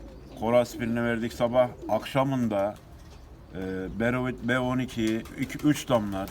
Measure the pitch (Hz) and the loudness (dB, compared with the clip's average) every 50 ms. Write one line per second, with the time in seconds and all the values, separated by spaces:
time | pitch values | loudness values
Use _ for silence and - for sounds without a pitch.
0 | - - - - - - - - 107 113 120 123 120 - - - 120 117 117 117 | -16 -16 -16 -18 -18 -16 -8 -4 0 4 4 4 4 2 0 -4 -2 0 0 0
1 | 117 117 117 113 113 120 - - 123 117 120 127 123 120 - - - - 110 110 | 0 0 0 0 -2 -4 -2 0 0 2 4 4 4 4 0 -6 -4 -2 -2 -2
2 | - - - 139 135 139 135 131 120 110 104 101 98 104 104 - - - - - | 0 0 0 2 2 2 2 0 0 2 2 2 0 0 -2 -6 -14 -18 -18 -18
3 | - - - - - - - - - - - 90 95 92 92 95 92 90 87 98 | -18 -18 -18 -18 -18 -20 -20 -20 -16 -12 -10 -8 -6 -4 -4 -4 -6 -4 -2 0
4 | 113 120 123 127 123 127 117 117 110 117 123 127 127 127 127 127 127 120 - 117 | 2 2 2 2 0 -2 -4 -2 0 2 2 4 2 2 0 0 0 -2 -2 0
5 | 110 110 110 113 113 - - - 135 - - 147 - 151 143 - - - 131 117 | 0 2 0 0 -4 -6 -6 -6 -6 -6 -2 2 4 4 4 4 2 2 2 4
6 | 104 101 98 95 95 95 | 4 2 -2 -4 -4 -2